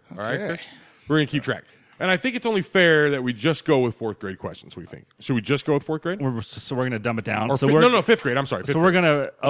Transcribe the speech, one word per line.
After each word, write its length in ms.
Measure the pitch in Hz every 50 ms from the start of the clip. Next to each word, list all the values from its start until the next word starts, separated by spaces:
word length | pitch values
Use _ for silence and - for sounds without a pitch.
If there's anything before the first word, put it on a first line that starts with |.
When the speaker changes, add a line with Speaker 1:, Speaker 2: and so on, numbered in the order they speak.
| _ -
Speaker 1:
All 60 | -
right, 160 | 92 104 113 135
Speaker 2:
Okay. 140 | 180 208
Speaker 1:
Chris? 140 | 165 170 - - - - - - - _ _ _
We're 100 | - 147
gonna 100 | 156 147
keep 160 | - 147 143 -
track. 200 | 135 110 90 - _ _ _ _ _ _ -
And 100 | 170 185
I 80 | 185
think 180 | - - 262 233
it's 120 | 233 -
only 160 | 233 220 190 -
fair 480 | - - 190 180 165 160 151 151 147
that 100 | 143 131 127
we 80 | 123
just 320 | 120 104 113 165 151 - -
go 160 | 165 151 131
with 160 | 123 117 -
fourth 240 | - 113 110 98 -
grade 200 | 107 95 95 -
questions, 360 | - 87 82 - - - -
what 60 | 90
do 20 | 80
you 20 |
think? 180 | - - 73 - _ _ _
Should 160 | - - 131
we 60 | 117
just 240 | 98 107 143 135 -
go 100 | 156 143
with 80 | 143 -
fourth 180 | - 156 156
grade? 180 | - 170 185 208
Speaker 3:
We're, 220 | 139 131 120 113
so 340 | 110 - - - - - 135
we're 100 | 123 127
gonna 120 | 127 120
dumb 220 | 107 104 120 113 113
it 60 | 98
down. 260 | 117 107 107 110 120
Speaker 1:
Or 60 | 139 131
Speaker 3:
So 80 | 139
Speaker 1:
fi-, 60 | 143 143
Speaker 3:
we're 60 | 156
Speaker 1:
no, 80 | 233 247
no, 120 | 247 196
fifth 220 | - - 226 - -
grade. 120 | 135 120
I'm 100 | 139 139
sorry, 160 | - 131 92 92
fifth 100 | 143 147
Speaker 3:
So 80 | 160
we're 100 | 170 190
Speaker 1:
grade. 120 | 175 185 175
Speaker 3:
gonna, 260 | 156 147 143 135 - - - 131 143